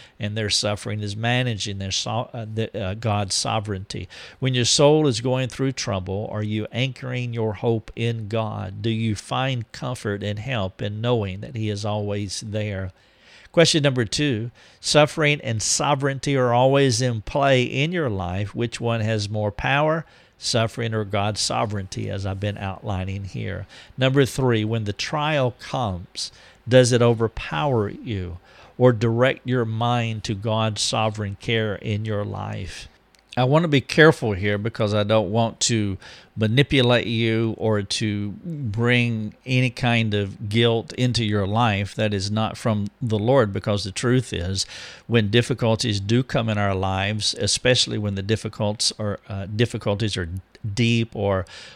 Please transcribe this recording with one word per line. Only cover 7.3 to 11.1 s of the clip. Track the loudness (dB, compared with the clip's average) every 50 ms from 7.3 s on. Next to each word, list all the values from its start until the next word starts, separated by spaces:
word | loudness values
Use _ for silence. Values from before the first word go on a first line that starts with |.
| -4
your | -2 -2 -2 -4
hope | -2 0 0 0 0 -2 -8 -8
in | -4 -2 -2 -2 -4 -6 -4
God? | -4 -4 -4 -4 -6 -6 -8 -8 -8 -4
Do | -2 -2
you | 0 0 0 -2 -2
find | -4 -6 -6 -4 -2 -2 -2 -2 -4 -6 _ -12
comfort | -10 -8 -8 -8 -6 -4 -4 -4 -4 -4
and | -6 -6 -6
help | -6 -4 -4 -2 -2 -4 -6 -6
in | -8 -6 -6 -4
knowing | 0 0